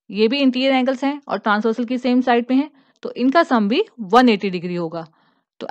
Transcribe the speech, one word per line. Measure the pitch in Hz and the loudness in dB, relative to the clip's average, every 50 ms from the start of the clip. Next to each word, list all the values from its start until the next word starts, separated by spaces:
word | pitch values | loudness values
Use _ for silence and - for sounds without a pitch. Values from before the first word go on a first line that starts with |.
| _ - | _ -10
ये | 190 202 220 226 | -2 0 0 2
भी | 269 285 | 2 2
इंटीरियर | 277 262 247 254 262 269 262 | 2 0 2 2 0 0 2
एंगल्स | 262 254 269 269 247 285 | 2 0 0 -2 -2 -2
हैं | 277 294 285 - - | -4 -4 -6 -6 -8
और | - 202 | -8 -4
ट्रांसवर्सल | - 220 208 214 214 226 220 - 240 | -2 -2 -2 0 0 -2 -2 -2 -4
की | 220 254 240 | -4 -4 -4
सेम | 247 254 247 254 | -2 0 2 2
साइड | 254 262 240 233 240 | 2 2 2 0 0
पे | 247 254 | 0 0
हैं, | 262 294 302 - _ _ _ _ _ | -2 -2 -2 -8 _ _ _ _ _
तो | - - | -14 -12
इनका | - - 240 269 269 339 330 | -6 -2 -2 2 2 2 2
सम | - 262 226 208 202 | 4 2 0 2 2
भी | 247 349 453 - _ - | 0 0 -2 -4 _ -12
वन | 214 175 208 247 254 240 | -4 2 4 6 6 6
एटी | 214 196 214 196 | 4 2 0 -4
डिग्री | 180 185 160 180 180 | -6 -6 -6 -6 -6
होगा। | 175 170 165 170 165 165 160 _ _ _ _ _ _ _ _ _ _ | -6 -6 -6 -8 -10 -12 -14 _ _ _ _ _ _ _ _ _ _
तो | - - | -12 -6